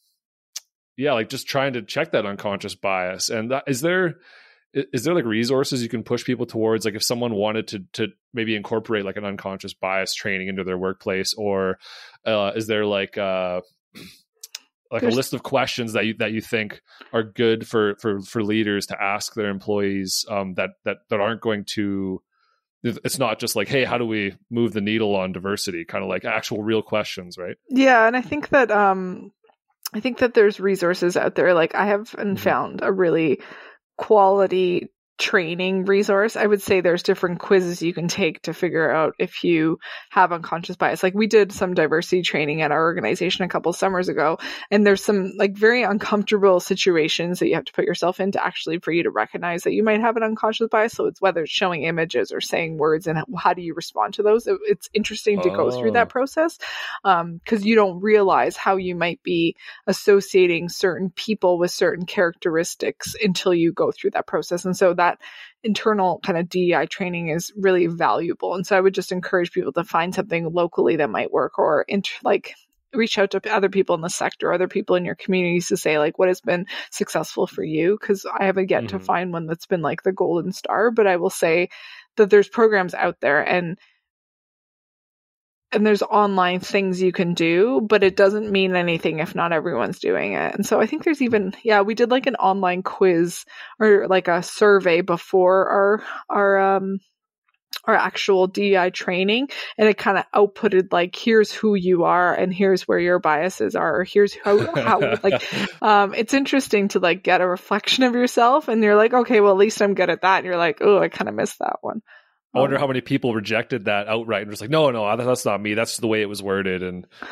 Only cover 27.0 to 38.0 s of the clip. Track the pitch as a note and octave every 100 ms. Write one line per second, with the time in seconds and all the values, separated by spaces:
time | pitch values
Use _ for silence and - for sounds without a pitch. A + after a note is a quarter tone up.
27 | G#2 - F2+ F2+ F2+ - - C4 C4+ A#3+
28 | A3 B3+ B3 D4 - C#4+ A#3 G#3 G3+ F#3+
29 | F#3 F3+ G3+ _ _ _ _ _ - G#3+
30 | B3+ A#3+ B3 B3 G#3 G#3 F#3+ F#3+ E3+ F3+
31 | F3 F3 - F3+ D#3+ E3+ E3 - G3+ G3+
32 | A3 - G3+ F#3+ F#3 B2+ A2 - - F#3+
33 | F3 D#3+ D#3+ - - - - - _ -
34 | - G#3+ F#3+ G3 F#3+ F#3 F3+ F3 - _
35 | _ - - G#3 E3 F3 F#3 F#3+ F#3 G3
36 | G#3 G3 A3 - G#3+ G3+ - F#3+ F3 F3
37 | - F#3 F3 F3 - G3 F3+ F3 E3 E3+